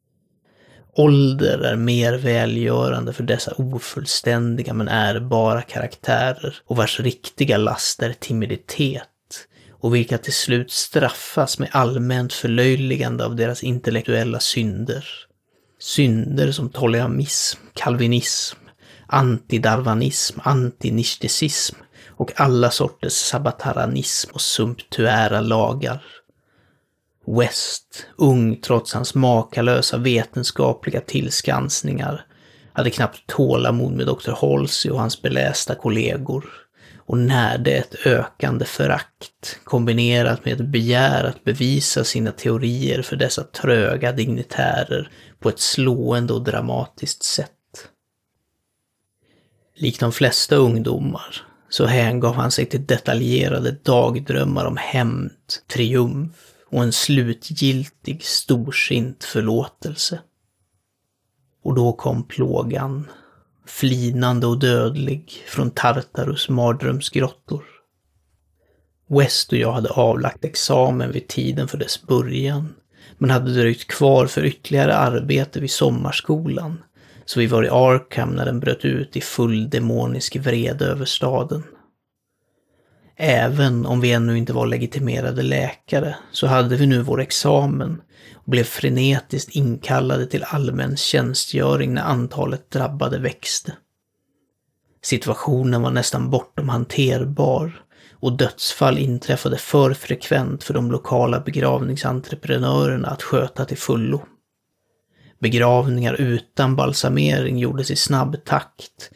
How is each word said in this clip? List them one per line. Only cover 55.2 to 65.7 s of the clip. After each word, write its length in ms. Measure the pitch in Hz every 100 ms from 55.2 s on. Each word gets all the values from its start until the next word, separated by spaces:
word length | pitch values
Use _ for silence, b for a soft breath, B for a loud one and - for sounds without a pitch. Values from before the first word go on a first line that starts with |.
| - - - - -
triumf 800 | 123 117 127 120 135 160 - - _ -
och 120 | 127
en 100 | 120
slutgiltig 1300 | - - 139 120 113 - 151 135 131 139 _ - 156
storsint 1000 | - - - 127 113 - - 131 117 131
förlåtelse. 960 | - - 107 113 131 _ - 147 - 170 - _ _ _ _ _ _ _ _ _ _ _ _ _
Och 120 | -
då 180 | 127 120
kom 360 | 117 - - -
plågan, 800 | - 127 - 120 - 135 135 143 B B B B _ -
flinande 800 | - 135 127 120 123 123 123 120
och 120 | 120
dödlig, 880 | 131 120 117 143 139 139 - - -
från 240 | - 127